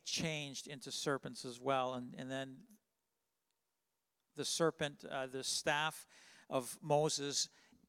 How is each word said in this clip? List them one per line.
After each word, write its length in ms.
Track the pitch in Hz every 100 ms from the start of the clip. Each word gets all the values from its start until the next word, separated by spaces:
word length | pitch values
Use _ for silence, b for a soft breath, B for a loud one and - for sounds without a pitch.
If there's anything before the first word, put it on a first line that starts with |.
changed 640 | - - 170 151 143 131 -
into 240 | 139 139
serpents 520 | - 151 135 135 120
as 160 | 127 120
well. 340 | 131 135 127
And, 200 | 127 123 -
and 140 | 131
then 240 | 135 135 131 - - _ _ _ _ _ _ _ _ _ _ _ _ _ _ _ -
the 80 |
serpent, 600 | 135 - 165 - 147 143 -
uh, 160 | 143 131
the 160 | 131
staff 640 | 127 - - 147 156 - - B B B B
of 300 | 143 123 -
Moses 680 | 156 147 156 143 143 131 - b b b